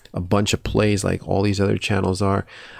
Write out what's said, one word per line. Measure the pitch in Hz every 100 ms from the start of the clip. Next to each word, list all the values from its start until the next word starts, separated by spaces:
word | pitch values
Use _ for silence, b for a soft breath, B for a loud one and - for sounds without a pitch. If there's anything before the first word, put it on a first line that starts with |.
| -
a | -
bunch | 92 104 101
of | -
plays | - - 107 104
like | 98 92 -
all | 95
these | 104 98
other | 98 104
channels | - 98 95 95
are. | 101 98 - B B B